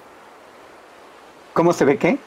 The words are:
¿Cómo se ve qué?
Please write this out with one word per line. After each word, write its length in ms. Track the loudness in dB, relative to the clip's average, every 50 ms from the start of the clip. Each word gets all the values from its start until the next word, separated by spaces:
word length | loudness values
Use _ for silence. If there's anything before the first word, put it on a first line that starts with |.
| -20 -20 -20 -20 -20 -20 -20 -20 -20 -20 -20 -20 -20 -20 -20 -20 -20 -20 -20 -20 -20 -20 -20 -20 -20 -20 -20 -20 -18 -10 -4
¿Cómo 200 | -2 0 0 0
se 120 | 0 0
ve 120 | 0 0 0
qué? 200 | 0 -2 -2 -2 -6